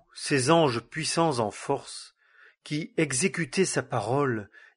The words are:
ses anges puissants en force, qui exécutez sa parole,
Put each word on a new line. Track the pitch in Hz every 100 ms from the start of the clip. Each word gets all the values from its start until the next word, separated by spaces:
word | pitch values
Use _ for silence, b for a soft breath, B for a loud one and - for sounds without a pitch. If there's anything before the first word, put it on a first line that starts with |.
| _
ses | - - 143 123
anges | 170 151 117
puissants | - 156 143 - 165 123
en | 107
force, | - - 139 - - - _ b b b b
qui | - 151 165 -
exécutez | 156 131 190 - 156 - 185
sa | 147
parole, | 131 123 104 139 139 110 101 b b